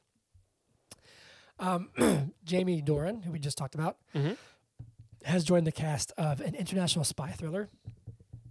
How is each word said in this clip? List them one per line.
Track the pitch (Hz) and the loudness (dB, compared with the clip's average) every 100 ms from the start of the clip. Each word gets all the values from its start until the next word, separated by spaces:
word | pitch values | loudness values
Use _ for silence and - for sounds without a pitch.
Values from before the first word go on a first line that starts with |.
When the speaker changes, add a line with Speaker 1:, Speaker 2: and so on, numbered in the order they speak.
| _ _ _ - _ _ _ _ - - - - - - - - | _ _ _ -20 _ _ _ _ -20 -20 -20 -20 -20 -20 -20 -4
Speaker 1:
Um, | 185 180 - - | 0 0 -2 4
<clears throat> | 240 156 139 - | 4 4 0 -6
Jamie | 165 180 185 165 | -2 2 2 2
Doran, | 143 147 170 226 | 2 2 0 -4
who | 175 | -4
we | 160 | -4
just | 143 - | -4 -4
talked | 139 | -6
about, | 151 165 - _ | -2 -2 -4 _
Speaker 2:
Mm-hmm. | 151 147 240 - _ _ - - - - - | -2 0 -2 -10 _ _ -20 -20 -20 -20 -10
Speaker 1:
has | - 180 | 0 2
joined | 160 175 160 | 4 4 4
the | |
cast | - 156 143 - - | 0 -2 -2 -4 -2
of | 156 135 | 0 0
an | 294 | -2
international | - 180 190 175 170 | -4 -2 0 2 2
spy | 135 - 143 | 0 -2 -8
thriller, | - 160 185 208 - - - - - - - - | -6 -6 -4 -6 -10 -20 -18 -20 -20 -20 -20 -20